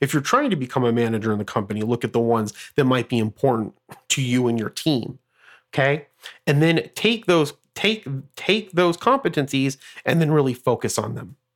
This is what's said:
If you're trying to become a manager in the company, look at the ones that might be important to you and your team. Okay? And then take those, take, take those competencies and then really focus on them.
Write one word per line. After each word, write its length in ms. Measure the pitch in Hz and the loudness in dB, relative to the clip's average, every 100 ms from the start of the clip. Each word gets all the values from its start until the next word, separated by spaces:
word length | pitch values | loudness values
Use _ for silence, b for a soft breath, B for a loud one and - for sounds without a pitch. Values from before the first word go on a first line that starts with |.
If 120 | 139 | -2
you're 100 | 147 | -2
trying 280 | 135 254 294 | 0 0 2
to 60 | 170 | -2
become 280 | 127 - | -2 0
a 80 | 123 | 0
manager 400 | 117 117 113 110 | 2 0 0 -2
in 60 | 104 | -2
the 60 | |
company, 380 | 104 120 98 107 | -2 -6 -4 -4
look 220 | 107 120 | -2 -2
at 80 | 120 | -2
the 80 | 120 | 0
ones 320 | 117 117 104 B B - | 0 0 -2 B B 0
that 80 | |
might 240 | 131 127 120 | 2 2 0
be 100 | 120 | -2
important 560 | 107 - 135 117 107 - _ - - | -2 0 0 0 -4 -10 _ -20 -6
to 140 | - | -4
you 260 | 127 127 123 | 0 2 2
and 100 | 117 | 0
your 120 | 104 | -4
team. 480 | - - 135 107 - _ b b b _ | -4 -2 0 -2 -10 _ b b b _
Okay? 340 | - 135 147 - B B B - | 0 0 0 -4 B B B 0
And 160 | 143 | 4
then 260 | 160 165 - | 4 2 -2
take 320 | - 214 226 202 | -2 0 0 2
those, 280 | 170 143 - _ | 2 2 -4 _
take, 320 | - 202 220 - 135 - - | -4 -2 -2 -6 -10 -10 -6
take 360 | - 214 214 | 0 0 0
those 240 | 165 175 170 | 0 2 2
competencies 800 | - 269 175 156 135 139 135 135 B B | 0 0 0 -2 -2 0 -2 -4 B B
and 160 | - 170 | -2 2
then 100 | 156 | 4
really 240 | 151 135 | 2 2
focus 440 | 120 - 117 110 - | 0 -2 -2 -2 -4
on 160 | 107 | -4
them. 220 | 120 - - _ | -8 -12 -18 _